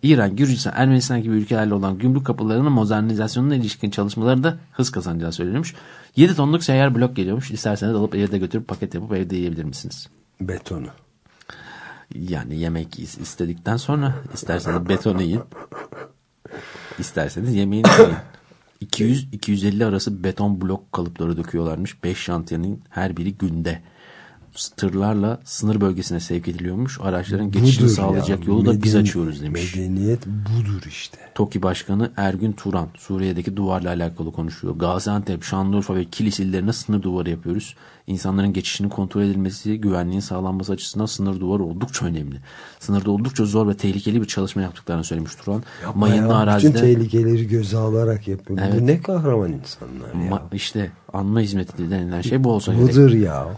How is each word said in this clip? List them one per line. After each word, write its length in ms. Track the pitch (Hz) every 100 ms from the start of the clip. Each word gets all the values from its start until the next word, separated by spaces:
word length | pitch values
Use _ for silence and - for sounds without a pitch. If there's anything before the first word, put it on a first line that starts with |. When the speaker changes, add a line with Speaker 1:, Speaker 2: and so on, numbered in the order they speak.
Speaker 1:
İran, 340 | 135 147 101 101
Gürcistan, 360 | 143 131 - -
Ermenistan 460 | 131 131 123 123
gibi 120 | 113
ülkelerle 400 | 107 104 113 107
olan 240 | 104 98 92
gümrük 280 | 127 135 135
kapılarının 460 | 113 110 110 147
modernizasyonuna 800 | 127 107 107 110 107 110 123 135
ilişkin 360 | 139 110 - 104
çalışmaları 540 | 101 101 107 113 131
da 140 | 151 165 -
hız 180 | - 127
kazanacağı 420 | 101 87 85 82
söylenmiş. 420 | 82 90 120 165 - - - - -
Yedi 180 | 170
tonluk 300 | 160 143 165
seyyar 300 | 170 135 139
blok 220 | 123 123 123
geliyormuş. 340 | 92 110 135
İsterseniz 440 | - 110 104 101
alıp 200 | 110 104
evde 240 | 95 101 98
götürüp 300 | 90 110 -
paket 260 | 92 98
yapıp 180 | 85 110
evde 240 | 98 90 92
yiyebilir 280 | 87 80
misiniz? 440 | 76 67 - - - _ _ _
Speaker 2:
Betonu. 460 | 92 92 - 85 - - _ _ _ _ _ - - - - - -
Speaker 1:
Yani 420 | - 90 82 60 76
yemek 420 | 82 82 82 -
is-, 240 | - -
istedikten 540 | 85 - 85 85 - 113
sonra 380 | - 147 139 131 -
isterseniz 540 | - - 87 80 85 87
betonu 340 | 95 110 92
yiyin. 200 | 87 107 - - - - - - - _ _ _ - - - - - -
İsterseniz 560 | - - 151 90 117
yemeğini 340 | 104 98 104 113 -
yiyin. 160 | - 82 - - _ _ _ _
İki 240 | 104 -
yüz, 240 | 110 135 135
iki 180 | 104 -
yüz 140 | 101
elli 200 | 98 101
arası 400 | 113 98 110 98
beton 360 | 95 92 104 98
blok 320 | 92 95 -
kalıpları 440 | - 87 85 85 82
döküyorlarmış. 680 | 85 85 82 80 98 -
Beş 140 | 90 92
şantiyenin 640 | - 87 82 85 92 101 -
her 260 | - 95 87
biri 180 | 87
günde. 480 | 98 95 82 85 85 - _ - - - - - - - -
Tırlarla 640 | 98 95 101 107 101 120
sınır 360 | - - 107 107
bölgesine 400 | 98 90 90 170
sevk 280 | - 87 85
ediliyormuş. 500 | 87 87 92 131 -
Araçların 480 | 98 90 92 98 104
geçişini 340 | 101 127 127
Speaker 2:
Budur 100 | 120
Speaker 1:
sağlayacak 440 | 98 98 95 92 95
Speaker 2:
ya. 60 | 87
Speaker 1:
yolu 200 | 104 104
da 160 | 107
biz 120 | 107
Speaker 2:
Meden-, 100 | 104
Speaker 1:
açıyoruz 380 | 101 85 82 73
demiş. 340 | 73 80 90 92
Speaker 2:
medeniyet 500 | 92 95 104 110 98
budur 560 | 104 104 113 104 98 78
işte. 300 | - - - -
Speaker 1:
toki 280 | - 104 104
Başkanı 500 | 92 92 - 98 117 -
Ergün 360 | 98 95 110
Turan 360 | 104 101 95 85
Suriye'deki 600 | - - 95 95 87 87 98
duvarla 320 | 98 92 87
alakalı 440 | 87 85 85 82
konuşuyor. 440 | - 82 - 90 82
Gaziantep, 680 | 87 90 104 104 101 87
Şanlıurfa 500 | - 95 98 101 98
ve 100 | 92
Kilis 360 | 85 - 107 101
illerine 320 | 95 92 98
sınır 300 | - - 104
duvarı 280 | 95 90 87
yapıyoruz. 460 | 85 85 95 - - - - -
İnsanların 460 | 95 95 98 98
geçişinin 360 | 95 87 - 101
kontrol 340 | 101 95 104
edilmesi, 580 | 101 98 95 98 107 107
güvenliğin 400 | 104 90 87 95
sağlanması 520 | 98 92 92 95 95
açısından 340 | 95 - 101 107
sınır 340 | - 98 95
duvarı 220 | 92 101
oldukça 440 | 87 85 127 131 87
önemli. 300 | 80 73 67 - - - -
Sınırda 320 | - 101 98
oldukça 340 | 101 123 131
zor 240 | 107 107 107
ve 80 | 101
tehlikeli 460 | 104 98 104 117
bir 40 | 107
çalışma 360 | - 95 98
yaptıklarını 420 | 92 85 - 85
söylemiş 300 | 80 82 78
Turan. 280 | - - 104 117 -
Speaker 2:
Yapma 240 | - 98 107
Speaker 1:
Mayınlı 260 | 107 110
Speaker 2:
ya, 40 | 113
Speaker 1:
arazide 380 | 107 104 151
Speaker 2:
bütün 60 | 117
tehlikeleri 680 | 123 117 110 113 113 117 113
göze 280 | 113 104 110
alarak 520 | 110 110 113 107 104
yapıyor. 300 | 95 - 98
Speaker 1:
Evet. 180 | 98 107
Speaker 2:
Bu 60 | 120
ne 160 | 165
kahraman 500 | 170 185 147 117 92
insanlar 640 | 69 64 - 62 65 60 85
ya. 60 | 87
Speaker 1:
Ma-, 240 | 98 87
işte 380 | 101 - 110 98 - -
anma 280 | 98 98 110
hizmeti 500 | 104 98 87 - 85
denilen 300 | 95 87 87
şey 240 | 117 135
bu 80 | 131
olsa 220 | 110 107
gerek. 140 | 113 123
Speaker 2:
Budur 220 | 123 139
ya. 380 | 113 98 71 76